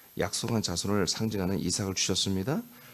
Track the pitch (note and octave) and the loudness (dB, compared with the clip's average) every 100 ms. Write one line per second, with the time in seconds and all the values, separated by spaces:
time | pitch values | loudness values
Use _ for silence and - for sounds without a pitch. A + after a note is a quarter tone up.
0 | - - G2 - A2+ A#2 G2 E2+ F#2+ G2+ | -14 -4 -2 0 0 0 2 -2 0 2
1 | F2 - A2 G#2 F2+ G2 F2+ F2 G2 F#2 | 2 0 -2 0 0 0 0 0 -2 0
2 | - F#2 G2 F#2+ F#2+ F#3+ - - - | 0 2 2 0 0 -2 -4 -14 -20